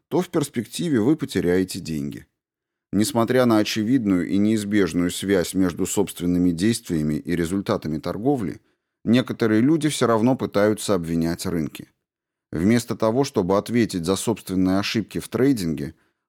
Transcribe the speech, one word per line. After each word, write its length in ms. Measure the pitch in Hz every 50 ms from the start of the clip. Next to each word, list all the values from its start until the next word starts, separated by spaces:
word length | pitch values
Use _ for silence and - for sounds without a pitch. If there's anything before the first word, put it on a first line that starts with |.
| _ _
то 140 | - 156
в 80 | 180 -
перспективе 720 | - 170 147 - - 131 107 - - - 165 170 147 117
вы 140 | 101 123 160
потеряете 640 | 156 - - - 98 82 85 87 92 95 92 - 101
деньги. 460 | 85 80 80 76 69 71 - - - _ _ _ _ _ _ _ _ _ _ _ _ _
Несмотря 540 | - 95 107 107 - 113 117 110 123 127 127
на 140 | 120 113 107
очевидную 680 | 107 107 - 113 107 107 131 135 113 104 95 90 85 -
и 120 | 78 98
неизбежную 720 | 101 107 110 110 104 101 104 107 98 85 78 87 87 87
связь 420 | 90 - - 95 98 92 82 - -
между 320 | 92 95 90 80 73 92
собственными 640 | 87 - - 98 82 - - 87 87 90 87 87 90
действиями 640 | 85 80 92 110 120 - - - 90 80 76 76 76
и 220 | 76 - - 85
результатами 640 | 85 87 80 92 101 95 - 107 90 - 80 76 78
торговли, 600 | - 87 87 - 107 135 147 131 104 78 - - _ _ _ _ _ _ _ _ _
некоторые 560 | - 110 127 127 - 113 - 120 113 110 107
люди 260 | 117 139 160 160 139 156
всё 200 | 143 - 127 117
равно 280 | 117 110 107 127 131
пытаются 600 | 127 110 87 - 101 104 107 107 104 - - 104
обвинять 500 | 92 85 80 85 82 82 82 85 - -
рынки. 460 | 92 87 87 78 - - - - - _ _ _ _ _ _ _ _ _ _ _ _
Вместо 440 | - 78 85 101 117 120 117 - 123
того, 280 | 104 - 110 110 127 139
чтобы 320 | 135 - 113 95 87 95
ответить 480 | 101 101 - 110 120 117 98 - 92 82
за 120 | 80 95
собственные 640 | 95 - - 107 - - - 95 92 92 92 92 98
ошибки 400 | 104 - - 113 98 - - 85
в 100 | - -
трейдинге, 640 | - 110 127 143 143 113 92 82 78 69 71 69 - _ _ _ _ _ _